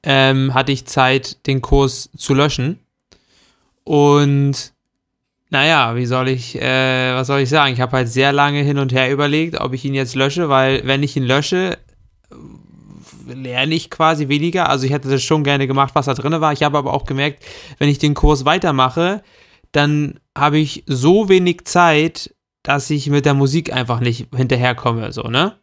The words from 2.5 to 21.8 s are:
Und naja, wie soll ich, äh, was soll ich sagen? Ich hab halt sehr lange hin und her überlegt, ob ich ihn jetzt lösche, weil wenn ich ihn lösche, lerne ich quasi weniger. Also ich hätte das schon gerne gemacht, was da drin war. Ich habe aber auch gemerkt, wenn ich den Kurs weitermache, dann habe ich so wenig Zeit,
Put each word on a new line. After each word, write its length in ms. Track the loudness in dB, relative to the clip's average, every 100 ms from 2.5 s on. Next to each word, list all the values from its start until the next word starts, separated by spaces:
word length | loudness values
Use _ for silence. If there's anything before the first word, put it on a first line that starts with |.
| 0 -6 -6 _ _ _ _ _ _ _ _ _ _
Und 880 | -2 4 4 4 4 2 0 -2 -10 _ _ _ _ _ _ _ _
naja, 440 | 0 2 2 2 -2
wie 120 | -2
soll 200 | -2 0
ich, 300 | -2 -6 -6
äh, 540 | -2 0 0 0 -2
was 140 | -2 -2
soll 140 | 0
ich 80 | 0
sagen? 220 | 2 0
Ich 80 | 0
hab 100 | -2
halt 180 | 0 -2
sehr 240 | 0 2
lange 280 | 2 0 0
hin 160 | 0 0
und 120 | 0
her 180 | 0 0
überlegt, 500 | 0 0 0 -2 -4
ob 120 | -6
ich 120 | -6 -6
ihn 80 |
jetzt 220 | -4 -4 -2
lösche, 340 | -2 0 0
weil 320 | 2 2 0 0
wenn 160 | -2
ich 120 | -2 -2
ihn 80 |
lösche, 540 | 0 0 0 -2 -2 -6 _ _ _ _ _ -20 -20 -20 _ -20 -20 -20 -20 -20 -18
lerne 460 | -14 -8 -4 -2 -2
ich 140 | -4
quasi 380 | 0 0 2 0
weniger. 420 | 0 0 0 0
Also 160 | 0 0
ich 60 |
hätte 180 | -2 0
das 140 | -2
schon 200 | 0 0
gerne 240 | 2 0 0
gemacht, 280 | 0 0 0
was 100 | -2
da 80 |
drin 260 | -4 -2 -2
war. 120 | -2
Ich 100 | 0
habe 140 | 0 0
aber 160 | -2
auch 120 | -6 -4
gemerkt, 380 | -4 -4 -6 -18 -20 -20 -2
wenn 100 | 0
ich 80 | 2
den 140 | 0
Kurs 320 | 2 2 4 2
weitermache, 800 | 0 0 2 0 2 -2 -2 _ _ _ _ _
dann 480 | 0 0 0 -2 -8 _ -2
habe 200 | 0 2
ich 240 | 0 -4 -6
so 420 | 0 4 4 6
wenig 360 | 4 4 -2 -2
Zeit, 680 | 2